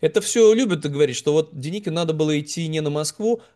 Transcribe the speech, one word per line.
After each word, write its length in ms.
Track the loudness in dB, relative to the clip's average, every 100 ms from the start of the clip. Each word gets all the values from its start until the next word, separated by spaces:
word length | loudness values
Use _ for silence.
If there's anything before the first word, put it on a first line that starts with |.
это 200 | -2 0
все 320 | 0 4 6
любят 320 | 6 2 0
говорить, 320 | -2 0 0 0
что 160 | 0
вот 260 | 0 -2 -6
Деникину 360 | -10 -8 -6
надо 180 | -2 -2
было 260 | 0 0 -2
идти 280 | -4 -6 -4
не 120 | -4
на 100 | -2
Москву, 500 | -4 -6 -4 -2 -2 -6